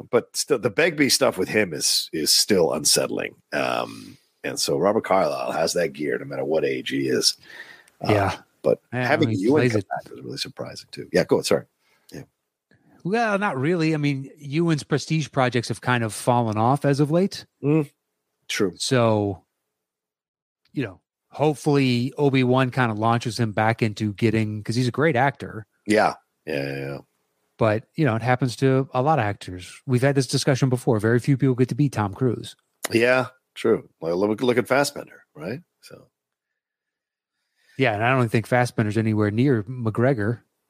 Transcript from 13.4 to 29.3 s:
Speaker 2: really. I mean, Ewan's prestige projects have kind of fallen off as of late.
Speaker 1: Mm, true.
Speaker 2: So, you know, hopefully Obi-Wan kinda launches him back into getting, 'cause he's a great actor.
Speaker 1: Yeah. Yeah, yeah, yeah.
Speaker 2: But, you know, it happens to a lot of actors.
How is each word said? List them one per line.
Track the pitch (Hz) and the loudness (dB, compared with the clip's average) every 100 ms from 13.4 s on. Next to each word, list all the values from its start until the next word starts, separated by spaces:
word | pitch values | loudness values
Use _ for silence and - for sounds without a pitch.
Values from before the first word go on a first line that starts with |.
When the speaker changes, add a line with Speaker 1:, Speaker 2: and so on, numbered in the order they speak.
| 208 135 | -2 -2
Speaker 2:
really. | 143 180 160 | 0 2 2
I | 156 | 2
mean, | 143 135 139 - | 0 -2 -8 -16
Ewan's | 147 147 170 151 | -6 0 2 0
prestige | - - - 160 135 | 0 -4 0 -2 0
projects | - 123 120 - | 0 2 0 -4
have | 117 | -6
kind | - 123 | 0 0
of | 113 | 0
fallen | - - 120 113 107 | -2 2 2 2 2
off | 117 143 | 2 2
as | 139 135 | 2 2
of | 143 | 2
late. | 165 196 - - _ | 2 0 -4 -18 _
Speaker 1:
Mm, | 139 156 143 _ _ _ _ _ _ | 0 0 0 _ _ _ _ _ _
true. | - 98 85 | -2 -2 -2
Speaker 2:
So, | - 131 113 107 101 95 _ _ _ _ _ _ _ _ _ _ _ _ _ | 0 2 4 2 0 -4 _ _ _ _ _ _ _ _ _ _ _ _ _
you | - | -8
know, | 117 104 _ _ _ | -8 -10 _ _ _
hopefully | - 151 147 156 143 131 120 123 - | -2 0 0 0 2 4 2 -2 0
Obi-Wan | 143 131 123 127 127 | 2 4 4 4 2
kinda | 131 120 | 0 0
launches | 104 113 117 120 104 | 0 0 0 -2 -4
him | 113 | -2
back | 101 110 117 | 0 0 0
into | 113 104 107 | -2 -2 -6
getting, | 98 117 110 107 107 | 0 2 2 -2 -6
'cause | 104 | -4
he's | 117 123 | -2 -2
a | |
great | 120 160 117 | 0 0 2
actor. | 139 - 90 98 - _ - | 0 -2 -14 -14 -16 _ 0
Speaker 1:
Yeah. | 104 87 - _ _ 78 | 2 2 0 _ _ -6
Yeah, | 73 | -4
yeah, | 69 69 | -4 -6
yeah. | 69 69 _ _ _ _ _ _ | -8 -10 _ _ _ _ _ _
Speaker 2:
But, | 113 107 - | 0 0 -4
you | - | -2
know, | 147 110 | 0 0
it | |
happens | 117 127 131 - | 0 0 0 0
to | 135 131 135 | 2 2 0
a | 131 | -2
lot | 139 151 | 0 2
of | |
actors. | 104 | 0